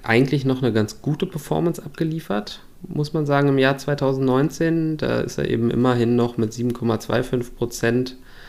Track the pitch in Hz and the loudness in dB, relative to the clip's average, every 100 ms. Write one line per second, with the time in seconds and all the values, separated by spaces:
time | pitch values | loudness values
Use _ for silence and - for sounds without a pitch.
0 | - 113 143 147 131 131 131 107 107 - | 2 2 4 2 0 0 0 0 -2 -4
1 | 143 151 185 156 - 156 170 165 151 - | -6 -4 -4 -6 -2 0 0 -2 -8 -4
2 | 160 160 - 202 208 - - - - 147 | -4 -4 -4 -4 -6 -12 -18 -18 -8 -4
3 | 147 160 147 143 143 135 131 139 - 143 | -2 -2 2 4 4 4 4 2 -2 0
4 | 135 135 131 127 156 - 165 165 160 156 | 0 2 2 4 2 0 0 0 0 -2
5 | 123 120 - - - 120 117 120 127 120 | -2 0 -2 -2 -2 0 0 2 2 2
6 | 117 120 120 117 110 120 120 117 113 113 | 2 2 2 0 -4 -2 -4 -2 -2 -2
7 | - 117 127 127 120 - 120 - 117 120 | -2 -2 0 -4 -4 -6 -6 -2 0 0
8 | 127 - - - | -2 -8 -20 -20